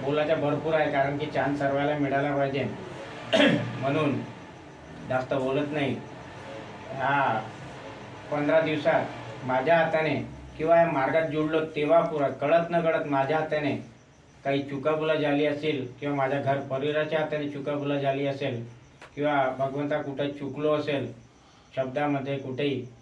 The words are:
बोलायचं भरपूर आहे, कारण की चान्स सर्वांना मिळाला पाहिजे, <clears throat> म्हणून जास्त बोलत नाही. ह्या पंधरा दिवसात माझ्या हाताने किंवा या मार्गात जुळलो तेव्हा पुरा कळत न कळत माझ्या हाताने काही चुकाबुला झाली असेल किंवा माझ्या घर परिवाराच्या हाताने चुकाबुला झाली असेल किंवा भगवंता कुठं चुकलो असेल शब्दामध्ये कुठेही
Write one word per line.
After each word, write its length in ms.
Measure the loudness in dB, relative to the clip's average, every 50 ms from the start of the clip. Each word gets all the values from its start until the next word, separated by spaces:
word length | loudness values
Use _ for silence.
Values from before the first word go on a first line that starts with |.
| -2
बोलायचं 360 | 0 2 2 2 2 2 2
भरपूर 320 | 2 0 0 0 0 2 2
आहे, 180 | 2 2 2
कारण 260 | 2 2 2 2 0 -2
की 80 | -4
चान्स 340 | -2 0 0 0 2 0 2
सर्वांना 380 | 0 2 2 2 2 2 2 2
मिळाला 380 | 2 2 2 2 2 2 2
पाहिजे, 320 | 2 0 0 0 0 -2 -2 -4 -8 -10 -12 -12 -12 -12 -12 -12 -12 -6 0 4
<clears throat> 480 | 6 6 6 4 2 0 -2 -6 -4
म्हणून 380 | -2 0 0 2 2 0 0 -2 -4 -8 -12 -16 -16 -18 -18 -18 -20 -20 -20 -20 -18 -18 -16 -16 -6 -2
जास्त 240 | -2 -2 0 0 -2
बोलत 340 | 0 0 0 0 0 0 0
नाही. 240 | 0 0 0 0 -2 -4 -6 -12 -14 -14 -16 -16 -14 -14 -14 -12 -12 -12 -12 -12 -14 -14 -12 -10
ह्या 540 | -6 -2 0 2 2 2 2 2 0 0 -2 -6 -12 -14 -14 -14 -14 -14 -14 -14 -14 -14 -14 -14 -14 -16 -8 -4
पंधरा 300 | -2 -2 2 4 4 4
दिवसात 440 | 4 4 0 2 2 4 4 4 2 -2 -6 -10 -10 -12 -12 -8 -4
माझ्या 340 | 0 0 2 4 6 6 6
हाताने 380 | 6 4 2 2 2 2 0 -2 -4 -6 -12 -14 -16 -16 -8 -4
किंवा 240 | 2 6 8 8
या 100 | 8 6
मार्गात 380 | 4 2 0 2 2 2 2 2
जुळलो 360 | 0 0 0 2 2 0 0
तेव्हा 360 | 0 -2 -2 2 6 6 6
पुरा 260 | 6 4 0 0 0 0
कळत 380 | 0 0 2 4 4 4 4 4
न 120 | 0 2
कळत 240 | 2 2 2 2 0
माझ्या 320 | 0 2 2 2 2 2 0
हाताने 380 | 0 0 -2 0 0 0 -2 -4 -6 -12 -18 -20 -20 -20 -20 -20 -20 -20 -20 -8 -4
काही 180 | -2 0 0
चुकाबुला 540 | -2 -4 -6 -2 0 0 0 0 2 0 2
झाली 300 | 2 2 2 2 2 2
असेल 420 | 2 0 0 -2 -2 -2 -2 -4 -6 -8 -8
किंवा 160 | -6 -4 0
माझ्या 260 | 0 0 0 0 0
घर 180 | 0 0 0 0
परिवाराच्या 600 | -2 -4 -4 -2 -2 0 0 0 0 0 0 0
हाताने 300 | 0 0 -2 -4 -4 -4
चुकाबुला 500 | -6 -6 -4 -4 -4 -2 -2 -2 -2 0
झाली 280 | 0 0 0 0 0 -2
असेल 380 | -2 -2 -4 -4 -4 -4 -8 -10 -14 -20 -20 -20 -20 -20 -20 -16 -8
किंवा 400 | -2 0 2 2 2 2 2 0 0
भगवंता 420 | -2 -2 -2 -2 -2 0 -2 -2
कुठं 280 | -2 -4 -4 -2 -2 -4
चुकलो 440 | -4 -6 -8 -8 -6 -2 2 2 2
असेल 400 | 2 2 0 -2 -2 -2 -4 -8 -12 -20 -20 -20 -20 -20 -20 -20 -20 -20 -10 -4
शब्दामध्ये 640 | -4 -4 -2 0 0 0 0 0 0 -2 -2 -4 -4
कुठेही 480 | -4 -6 -4 -2 -2 0 0 -2 -6 -8 -14 -20